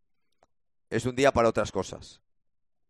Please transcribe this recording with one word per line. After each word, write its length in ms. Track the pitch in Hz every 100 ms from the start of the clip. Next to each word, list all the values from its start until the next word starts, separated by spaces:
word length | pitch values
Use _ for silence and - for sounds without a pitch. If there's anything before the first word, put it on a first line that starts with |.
| _ _ _ _ _ _ _ _ _
es 160 | 110 120
un 100 | 123
día 160 | 135
para 180 | 120 113
otras 220 | 110 101
cosas. 480 | 98 - 78 - - _ _ _ _ _ _